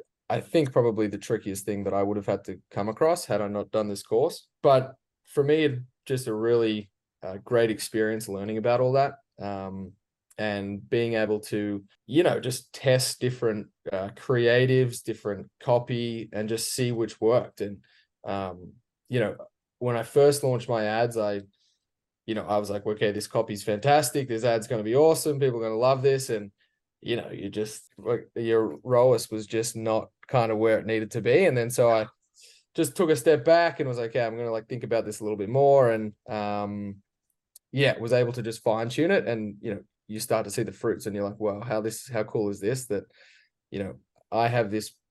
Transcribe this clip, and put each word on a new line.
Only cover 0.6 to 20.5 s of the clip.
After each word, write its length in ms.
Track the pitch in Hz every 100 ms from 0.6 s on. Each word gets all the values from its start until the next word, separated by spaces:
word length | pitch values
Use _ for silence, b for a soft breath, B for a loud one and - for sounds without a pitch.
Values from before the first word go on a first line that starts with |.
| 139
probably 340 | 135 117 107 104
the 120 | 98
trickiest 460 | - 113 - 98
thing 200 | - 101
that 100 | 98
I 80 | 98
would 140 | 101 104
have 100 | 98
had 160 | 98
to 140 | - 95 _
come 180 | - 104
across 360 | 107 156 170
had 160 | - 104
I 80 | 101
not 220 | 104 101
done 180 | 110 104
this 140 | 101
course. 460 | - 113 156 - - _
But 320 | 151 131 127 - _ _
for 200 | _ -
me, 200 | 139 156
it 140 | 151 127 - _ -
just 220 | 131 123
a 60 |
really, 560 | 107 113 117 113 107 104 _ _ _
uh, 140 | 90 95
great 260 | - 120 113
experience 580 | 101 - 110 110 110 110
learning 300 | 98 101 110
about 220 | 117 123
all 120 | 127
that, 240 | 135 117 - _ -
um, 520 | 101 98 95 95 95 - _ _ _ -
and 500 | 107 101 98 101 -
being 260 | 120 117
able 260 | 113 107 107
to, 420 | - 107 104 101 98 _ -
you 160 | 143
know, 160 | 175 107
just 340 | 131 127 -
test 480 | - 135 127 - -
different, 480 | 123 123 117 107 - _ -
uh, 180 | 98 98
creatives, 920 | - - 123 117 120 127 131 127 117
different 480 | - 110 107 98 107 _
copy, 680 | - 120 127 120 117 113 -
and 160 | 104 107
just 260 | 113 -
see 180 | - 123
which 280 | 117 107 -
worked. 400 | 107 120 - -
And, 180 | 104 98 b b b _
um, 500 | - 98 95 90 87 - _ _ -
you 100 | 123
know, 180 | 104 - - _ _ _
when 180 | 123 117
I 60 |
first 420 | 113 147 143 139
launched 240 | 135